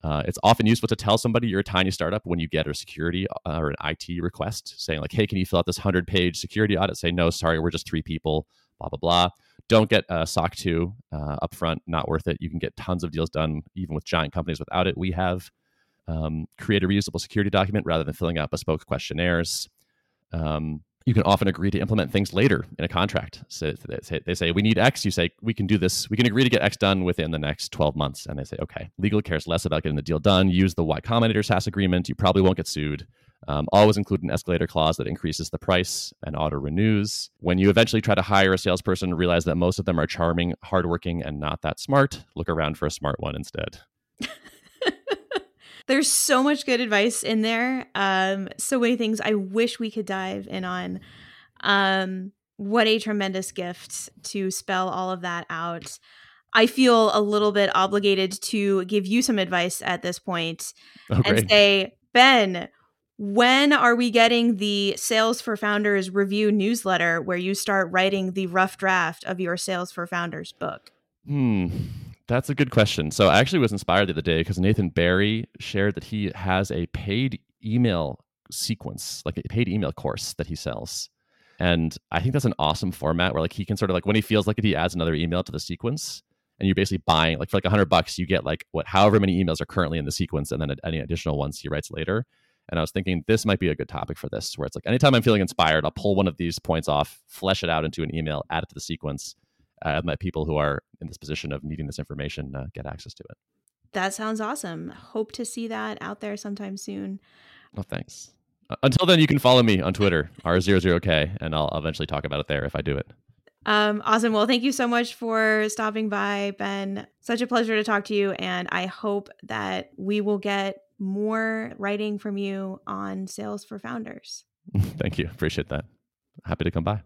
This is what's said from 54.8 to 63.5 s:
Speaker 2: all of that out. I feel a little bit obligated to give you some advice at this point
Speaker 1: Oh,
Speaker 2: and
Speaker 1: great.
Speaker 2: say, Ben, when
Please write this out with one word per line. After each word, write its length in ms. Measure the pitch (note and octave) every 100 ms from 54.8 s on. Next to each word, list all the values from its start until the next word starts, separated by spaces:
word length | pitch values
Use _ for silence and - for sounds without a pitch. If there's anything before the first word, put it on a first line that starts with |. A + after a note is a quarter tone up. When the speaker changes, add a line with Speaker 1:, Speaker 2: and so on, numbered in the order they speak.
| F#3
Speaker 2:
all 220 | - F#3
of 100 | F#3
that 260 | F3 E3+ -
out. 480 | E3 E3+ E3+ - - _ - - _ _
I 140 | A3+ A#3
feel 420 | B3 B3+ A#3 G#3+ G#3
a 20 |
little 320 | G#3 G#3 G#3
bit 240 | G3+ G3 -
obligated 640 | F#3+ G#3 G3+ F#3+ F#3+ G3
to 420 | - A3 G3+ F#3+ F#3
give 220 | G#3 F#3+
you 160 | A#3
some 160 | B3+ G#3+
advice 420 | F3+ F3+ F3+ -
at 220 | - F3
this 160 | F3+ F3
point 540 | - F3 E3 D#3+ - - - - -
Speaker 1:
Oh, 60 | G2
Speaker 2:
and 100 | -
Speaker 1:
great. 240 | G#2+ G2
Speaker 2:
say, 480 | G#3 G3+ G3 F#3+ _ _
Ben, 560 | A#3+ B3+ B3+ G3 F3+ - _ _ _ _ -
when 560 | G3+ G3+ B3